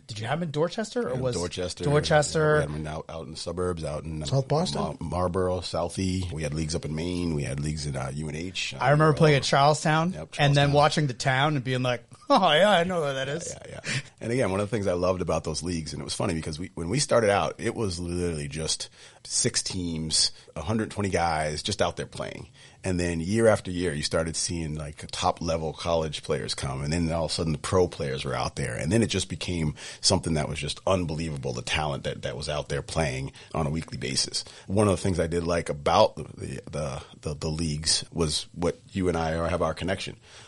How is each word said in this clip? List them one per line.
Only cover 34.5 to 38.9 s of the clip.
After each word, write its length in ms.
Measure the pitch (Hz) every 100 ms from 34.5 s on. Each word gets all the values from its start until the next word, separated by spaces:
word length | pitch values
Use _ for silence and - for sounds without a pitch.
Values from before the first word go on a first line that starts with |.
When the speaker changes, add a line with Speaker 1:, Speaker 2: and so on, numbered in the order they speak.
| - -
Speaker 2:
One 220 | 98 104
of 80 | 87
the 20 |
things 160 | 101 87
I 80 | 85
did 160 | 87
like 260 | 85 85 -
about 460 | 73 73 87 107 -
the, 80 |
the, 380 | 71 - 90 67 -
the, 300 | 76 73 71 - -
the, 120 | 82 76
the 140 | 82
leagues 540 | 78 82 76 80 - -
was 360 | 82 80 73 -
what 260 | 82 85 -
you 200 | -